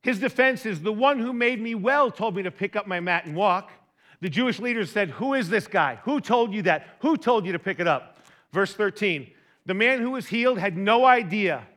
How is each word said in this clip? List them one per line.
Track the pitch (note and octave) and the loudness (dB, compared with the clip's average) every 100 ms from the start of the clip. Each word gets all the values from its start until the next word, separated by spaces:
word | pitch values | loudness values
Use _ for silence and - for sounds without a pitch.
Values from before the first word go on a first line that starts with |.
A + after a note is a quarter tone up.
his | - G#3+ | -2 -2
defense | A#3+ - C4 B3+ A3 | -2 2 2 2 -4
is, | F3 | -4
"The | F3 | -4
one | G#3+ C4+ C#4+ | 2 2 2
who | A#3 | -2
made | B3 A#3+ B3 | 0 0 0
me | A3+ A3+ | -4 -2
well | G3+ C#4+ C4 | 2 2 2
told | - A3 F#3+ | 0 -4 -2
me | |
to | F3+ | -6
pick | - G3 G#3+ | -6 -6 -4
up | G3+ | -4
my | F3+ | -4
mat | F3 E3+ E3+ | 0 -2 -2
and | D#3 | 0
walk." | G3+ F3+ G3 - _ _ _ _ | 2 2 -2 -20 _ _ _ _
The | F3+ | -4
Jewish | D3 B3+ G3+ | 0 0 -2
leaders | A#3+ A3+ F3+ | -2 -2 -2
said, | G#3 G3 | -2 -2
"Who | B2+ B3+ | -2 -2
is | C4+ F3+ | 0 0
this | G#3+ - | -2 0
guy? | F#3+ D3 A#2 | 0 0 -2
Who | - D4 | -2 -4
told | G3 A#3+ A#3 | 2 2 2
you | G#3 | 0
that? | F3+ D#3 - - | 0 0 -2 -4
Who | C#4+ D#4 | 0 0
told | - A#3 F3+ | 2 0 0
you | |
to | E3+ | -4
pick | F#3 F3 | -6 -2
it | E3+ | 0
up?" | C#3 - - - _ _ | 0 -2 -20 -20 _ _
Verse | F3 F#3+ | -2 -2
thirteen, | - G#3 - G#3 D#3 A#2 _ _ _ - | 0 -2 0 -2 -2 -8 _ _ _ -6
the | |
man | F#3+ A#3 C4 | 0 2 2
who | A#3+ | -2
was | C4 - | -4 -4
healed | A#3 B3 A#3+ | 0 0 0
had | G3 F3+ | -2 -2
no | G3 A#3 B3+ | 2 4 6
idea | B3 F#3+ G#3 F#3+ C#3 A2 | 6 2 0 0 -2 -6